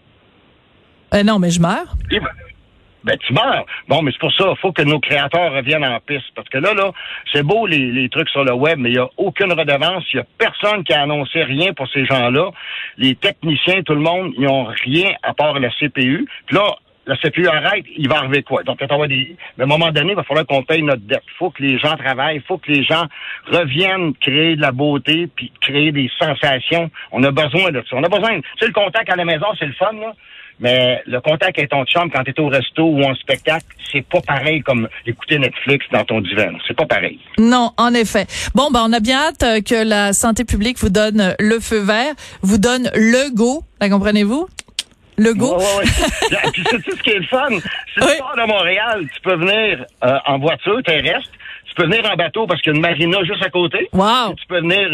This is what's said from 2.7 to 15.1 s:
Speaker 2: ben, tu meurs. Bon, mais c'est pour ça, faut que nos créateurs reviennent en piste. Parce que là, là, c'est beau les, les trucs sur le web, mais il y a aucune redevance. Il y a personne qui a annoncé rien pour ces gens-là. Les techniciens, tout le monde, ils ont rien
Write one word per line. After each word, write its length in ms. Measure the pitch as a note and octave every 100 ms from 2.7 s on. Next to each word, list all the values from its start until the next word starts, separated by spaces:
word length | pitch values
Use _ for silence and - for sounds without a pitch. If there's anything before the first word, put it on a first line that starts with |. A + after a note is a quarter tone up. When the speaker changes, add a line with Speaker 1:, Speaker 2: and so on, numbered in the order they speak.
| _ _ _
Speaker 2:
ben, 120 | A2+ G#2 -
tu 60 |
meurs. 340 | C#3 C4 E3+ - - -
Bon, 140 | C#3+
mais 80 | D3+
c'est 60 | -
pour 140 | D#3
ça, 220 | - F#3+ C#3
faut 120 | F#3+
que 100 | E3+
nos 160 | C#3+ D3+
créateurs 540 | - D3 C#3 E3+ F3
reviennent 320 | C#3 B2 D#3
en 160 | C3+ A#2
piste. 260 | - C#3+ -
Parce 140 | - G#2+
que 100 | C3+
là, 160 | F3+
là, 160 | G#3+ G3 - - - -
c'est 100 | D3
beau 240 | D3 G#3+ G#3+
les, 260 | D3+ B2+
les 160 | B2 B2+
trucs 220 | C#3+ C3+
sur 140 | C#3
le 80 | C3+
web, 240 | B2 D3+ D#3+
mais 120 | A#2+
il 60 | B2
y 20 |
a 100 | B2+ -
aucune 360 | G3 - G3
redevance. 520 | E3 D3 C#3 D#3+ F#3 -
Il 40 | C3
y 40 |
a 40 | - -
personne 440 | A3 - G#3 G#3
qui 80 | E3+
a 100 | D3+
annoncé 400 | C#3+ D3 C3+ E3
rien 280 | C#3+ C3+ F#3
pour 120 | F3+ C3
ces 120 | C#3+ B2
gens-là. 440 | C3+ A#2+ C3 F#3 - - - - -
Les 180 | C3+
techniciens, 680 | C3 G3+ G3 E3 C#3+ - F#3+
tout 120 | D#3
le 60 | D3+
monde, 320 | D#3+ F3 F#3 -
ils 100 | C#3
ont 160 | C3+ A2+ A2+
rien 260 | B2 D3+ F#3+